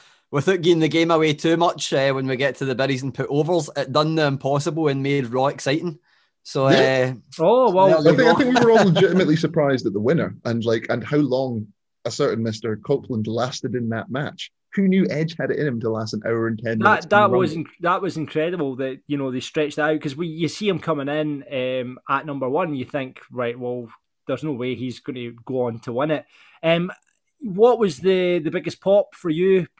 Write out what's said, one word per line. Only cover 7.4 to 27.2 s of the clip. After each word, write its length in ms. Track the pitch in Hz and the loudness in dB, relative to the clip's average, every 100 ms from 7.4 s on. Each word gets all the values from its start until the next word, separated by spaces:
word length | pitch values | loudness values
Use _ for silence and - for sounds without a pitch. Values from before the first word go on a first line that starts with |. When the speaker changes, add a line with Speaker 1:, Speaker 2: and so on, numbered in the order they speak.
Speaker 3:
Oh, 280 | 170 254 240 | 4 6 4
well, 160 | 180 190 | 6 6
Speaker 1:
there 100 | 160 | 6
Speaker 2:
I 20 | |
Speaker 1:
you 180 | - 269 | 6 6
Speaker 2:
think, 20 | |
I 100 | 240 | 6
Speaker 1:
go. 40 | 269 | 4
Speaker 2:
think 220 | 254 247 | 4 4
we 60 | 233 | 6
were 60 | 226 | 6
all 80 | 196 | 6
Speaker 1:
<laughs> 60 | |
Speaker 2:
legitimately 460 | 160 185 180 156 156 | 4 4 4 2 2
surprised 480 | 156 165 139 131 113 | 2 2 2 0 -2
at 80 | |
the 60 | 101 | 0
winner 340 | 117 165 98 110 | 2 2 0 -6
and, 200 | 117 117 113 | -4 -2 0
like, 220 | 113 - | 0 -2
and 140 | 120 | -6
how 140 | 107 151 | 0 0
long 500 | 139 127 131 113 110 _ _ _ | 2 0 -2 -6 -8 _ _ _
a 80 | 123 | -8
certain 320 | - 139 113 | -2 -2 0
Mister 320 | 113 104 117 107 | -4 -4 -6 -6
Copeland 500 | - 143 - 113 107 | -2 -2 -2 -6 -4
lasted 480 | 113 127 - 131 | -4 -4 -6 -6
in 140 | 123 113 | -4 -4
that 220 | 113 - | -6 -6
match. 400 | 131 139 - - _ _ 208 | -6 -8 -10 -16 _ _ 0
Who 140 | 196 | 2
knew 180 | 190 170 | 2 2
Edge 280 | 143 160 - | -2 -4 -4
had 120 | 135 | -4
it 60 | - | -2
in 80 | 147 | -4
him 140 | 117 | -4
to 100 | 113 | -4
last 240 | 110 110 | -4 -6
an 80 | 107 117 | -6 -4
hour 220 | 117 113 | -2 -2
and 120 | 110 | -4
ten 200 | 117 113 | -4 2
minutes 260 | 214 202 170 | 2 2 2
Speaker 3:
That, 80 | |
Speaker 2:
in 80 | 208 | 2
Speaker 3:
that 100 | 208 | 4
Speaker 2:
the 60 | 190 | 2
Speaker 3:
was 140 | 170 160 | 0 -4
Speaker 2:
Rumble? 160 | - | -10
Speaker 3:
inc-, 40 | - | -6
that 200 | 170 185 | -2 -2
was 160 | 180 160 | -4 -6
incredible 580 | 139 156 165 180 139 127 | -6 -4 -2 -4 -4 -4
that, 240 | 131 131 - | -8 -8 -6
you 80 | 143 | -4
know, 140 | 135 | -4
they 80 | 127 | -6
stretched 380 | - 165 147 151 | -4 -4 -4 -2
it 40 | |
out, 180 | 151 156 | -2 -2
'cause 160 | 151 135 | -4 -6
we, 100 | 175 | -8
you 220 | 156 160 | -4 -6
see 180 | - 208 | -2 -4
him 120 | 165 | -2
coming 280 | 165 151 139 | -2 -4 -2
in, 380 | 151 151 143 - | -4 -4 -6 -8
um, 480 | 135 127 127 123 131 - | -6 -4 -4 -6 -10 -4
at 160 | 139 151 | -4 -4
number 240 | 139 127 | -6 -2
one, 260 | 151 175 139 | -2 -2 -6
you 80 | |
think, 380 | 123 143 131 - - | -6 -8 -8 -14 -12
"Right, 260 | 123 120 123 | -6 -6 -6
well, 300 | 123 123 113 - _ _ - | -8 -8 -10 -18 _ _ -8
there's 160 | 131 | -6
no 80 | 156 | -6
way 240 | 123 127 117 | -4 -6 -6
he's 240 | 127 117 | -8 -10
gonna 320 | - 127 120 120 - | -12 -12 -12 -14 -6
go 160 | 127 123 | -4 -4
on 120 | 117 | -6
to 140 | - | -6
win 180 | 120 156 | -4 -2
it." 140 | 143 - _ _ _ | -2 -6 _ _ _
Um, 300 | 165 170 180 - _ _ | 0 0 -2 -8 _ _